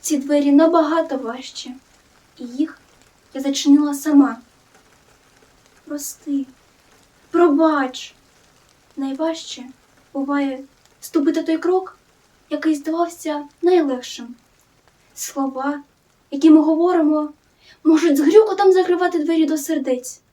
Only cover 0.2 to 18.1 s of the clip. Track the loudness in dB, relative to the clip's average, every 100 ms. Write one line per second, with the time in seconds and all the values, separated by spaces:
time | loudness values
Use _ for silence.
0.2 | 0 0 4 4 6 4 2 0 -2 -6
1.2 | -8 -12 -14 -16 -16 -18 _ _ _ _
2.2 | _ _ -16 -6 -6 -6 _ _ _ _
3.2 | _ -8 -6 -4 4 4 4 -4 2 2
4.2 | 2 -2 _ _ _ _ _ _ _ _
5.2 | _ _ _ _ _ _ -14 -12 -12 -16
6.2 | -8 -6 -6 _ _ _ _ _ _ _
7.2 | _ 2 2 4 2 0 -4 -8 -18 _
8.2 | _ _ _ _ _ _ _ -10 -8 -4
9.2 | -6 -6 -10 -16 -18 -20 _ _ _ -8
10.2 | -4 -2 -2 -6 -12 _ _ _ -6 -2
11.2 | 0 -2 -2 -2 0 -2 -2 -18 _ _
12.2 | _ _ _ -6 -2 -2 -4 -4 -4 -6
13.2 | -8 -8 -10 _ 2 2 2 -4 -10 -16
14.2 | -18 -20 _ _ _ _ _ _ _ -16
15.2 | -12 -6 -6 -4 -6 -6 -10 _ _ _
16.2 | _ 2 6 6 6 2 2 2 2 0
17.2 | -4 -10 _ _ _ _ 2 4 4